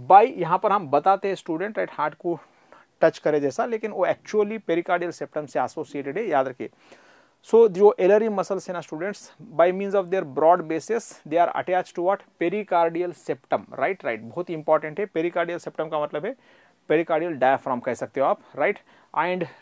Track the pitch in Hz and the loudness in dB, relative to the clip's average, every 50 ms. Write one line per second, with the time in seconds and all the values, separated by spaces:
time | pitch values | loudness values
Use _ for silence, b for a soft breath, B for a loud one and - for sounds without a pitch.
0 | 123 127 180 202 226 262 - 185 170 160 180 185 - 202 196 208 170 135 139 147 | 2 8 8 8 8 6 0 -6 -2 -2 -2 0 0 0 0 0 0 0 0 2
1 | - 190 196 196 - 196 180 - - - 160 160 190 220 214 196 180 165 - - | 2 2 0 0 0 -6 -6 -6 -6 -8 -6 -6 -6 -6 -4 -6 -6 -6 -6 -6
2 | 151 151 151 _ - 175 170 - b b b b b b b b b b _ - | -6 -6 -6 _ -6 -6 -6 -6 b b b b b b b b b b _ 2
3 | 170 160 - - - 165 151 147 143 135 - - 247 247 226 220 226 208 - 202 | 2 2 2 0 -2 0 0 2 0 -2 -2 -2 -4 -4 -4 -6 -6 -6 -4 -2
4 | 175 - - - - - - 214 208 208 226 214 - - 165 175 170 - 180 175 | -2 -2 -2 -4 -6 -2 0 0 0 0 -4 -8 -4 -2 -2 -2 0 -2 -2 -2
5 | 175 170 151 - 143 - - 156 151 135 - 147 127 117 - 165 147 - - 143 | -2 -6 -8 -8 -12 -8 -8 -8 -8 -4 -4 -4 -4 -4 -6 -10 -12 -8 -10 -8
6 | 135 139 139 202 233 190 151 135 131 127 120 - 110 - b b b b b b | -8 -6 -6 -6 -4 -2 0 0 0 -2 -6 -10 -12 -14 b b b b b b
7 | b b b b b b b b _ - 220 226 233 214 165 185 208 208 - - | b b b b b b b b _ 4 6 6 6 6 6 6 6 6 6 6
8 | 185 185 208 214 226 220 202 190 170 - 196 180 - 190 180 170 156 - 165 156 | 4 6 6 4 4 0 -2 -2 -4 -4 -4 -6 -6 -8 -10 -10 -10 -12 -10 -8
9 | 175 208 196 - - - _ _ - - 151 147 170 185 185 190 202 196 196 196 | -8 -8 -10 -12 -18 -20 _ _ -20 -8 2 4 4 4 4 0 -4 0 0 -2
10 | 180 170 190 190 170 139 131 143 156 165 180 180 160 156 160 151 - - - 220 | 0 0 -2 -4 -4 -4 -2 4 6 6 6 6 2 -4 -6 -6 -4 -4 -6 -6
11 | - - - - - 151 156 170 170 - - 139 127 180 185 180 165 - - 180 | -6 -8 -20 -18 -10 -2 2 2 2 2 0 -4 -2 0 -2 -2 -2 -4 -6 -2
12 | 175 185 202 - - _ _ - 170 175 196 214 196 - 185 170 170 170 165 170 | 0 0 0 -2 -4 _ _ -4 -4 -2 -2 -4 -4 0 2 2 2 2 0 -2
13 | 180 180 175 - - - 143 - _ - 143 113 98 - 120 127 135 175 196 - | -6 -6 -8 -10 -8 -8 -8 -8 _ -4 -4 -4 -4 -8 -6 -4 -2 -2 -4 -4
14 | - 127 113 107 113 117 - 170 175 - 165 156 151 160 156 151 156 156 151 - | -6 -6 -6 -6 -10 -10 -10 -10 -8 -8 -8 -6 0 0 0 0 0 -4 -6 -6
15 | 208 - - 160 165 175 170 175 170 170 175 165 - 180 - - 156 151 156 151 | -8 -4 -4 -4 -4 -2 -2 -2 -4 -4 -6 -8 -10 -12 -8 -8 -6 -4 -4 -4
16 | 147 147 151 151 165 233 269 b b b b b b b b b _ - 151 165 | -4 -4 -6 -6 -8 -8 -10 b b b b b b b b b _ 0 2 2
17 | 165 175 165 156 175 175 156 123 127 131 135 127 - 135 127 120 - 135 113 - | 2 0 -2 -2 -2 -4 -2 2 4 4 2 2 0 -4 -4 -4 -4 -6 -6 -6
18 | 127 - - 135 135 165 208 - - - - 139 151 196 208 - b b b b | -8 -8 -2 -2 0 0 0 -2 -6 -14 -6 -2 -2 -2 -2 -4 b b b b
19 | b b - 151 160 180 180 185 165 B B B | b b -4 -2 -2 -2 -2 -4 -4 B B B